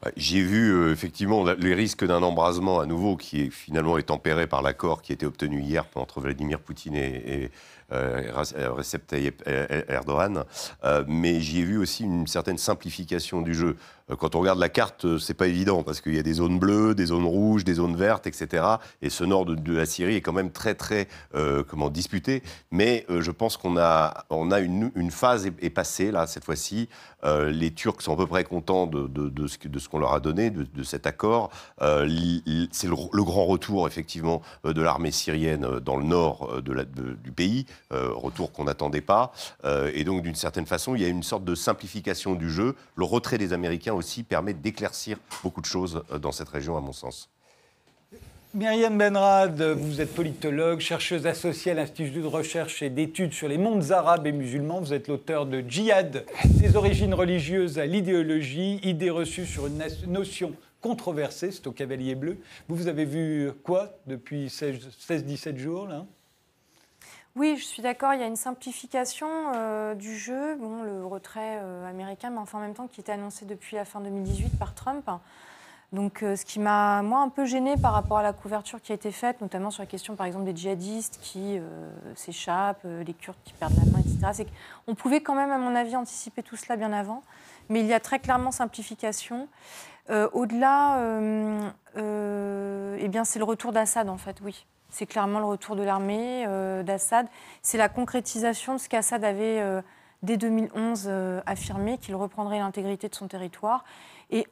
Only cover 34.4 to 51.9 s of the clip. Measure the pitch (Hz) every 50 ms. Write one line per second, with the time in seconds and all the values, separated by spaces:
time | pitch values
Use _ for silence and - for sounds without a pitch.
34.4 | - - - - - 78 80 80 80 82 69 71 80 76 76 - - - 78 78
35.4 | 78 80 78 73 67 64 64 60 64 65 65 69 71 78 87 87 82 78 - -
36.4 | 69 57 62 65 65 67 65 65 67 65 67 65 64 64 62 53 60 65 65 -
37.4 | 87 98 113 131 131 - - - _ _ - 64 64 62 53 60 62 67 - -
38.4 | 87 - - - 73 71 71 - 76 73 73 76 73 - 98 110 123 127 - -
39.4 | - - - - - 71 71 69 71 73 - 76 78 90 95 92 82 85 78 -
40.4 | - 80 - 92 78 - 90 - - 127 131 113 92 87 90 90 82 - 117 101
41.4 | 95 87 87 82 - 123 101 - - 92 - 107 - 101 92 - - 95 92 85
42.4 | 82 82 78 85 107 127 135 - - - _ 82 90 80 107 120 - - 131 107
43.4 | 101 87 90 87 90 82 85 82 - 113 107 92 82 - - 117 113 - 95 82
44.4 | 90 104 101 78 71 107 95 - 104 92 - - - 107 104 - - - - -
45.4 | - 92 - 90 80 - - 92 92 90 80 80 - - 71 73 76 71 69 -
46.4 | 80 - - 73 69 80 82 76 69 67 65 - 67 64 62 - - - _ _
47.4 | _ _ _ _ _ _ _ _ _ _ _ _ _ _ - - - - - -
48.4 | - _ - 202 214 220 220 226 226 226 214 208 208 208 202 196 196 196 196 196
49.4 | 190 180 156 151 160 156 156 139 143 151 147 143 156 - - 170 170 156 143 -
50.4 | - 151 143 151 160 170 170 160 - - 170 156 - - 180 160 139 165 160 -
51.4 | - 175 175 170 - 185 175 156 147 151